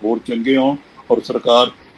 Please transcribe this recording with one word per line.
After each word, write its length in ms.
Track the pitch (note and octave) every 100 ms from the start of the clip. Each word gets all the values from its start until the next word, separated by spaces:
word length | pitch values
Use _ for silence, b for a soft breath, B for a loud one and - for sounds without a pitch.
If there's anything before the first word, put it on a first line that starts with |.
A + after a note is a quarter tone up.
ਹੋਰ 160 | G#2+ A2+
ਚੰਗੇ 380 | - A#2 A#2+ C3+
ਹੋਣ 180 | C3 C#3+ - - -
ਔਰ 100 | A#2+
ਸਰਕਾਰ 500 | - A#2+ A#2+ A#2+ B2 - -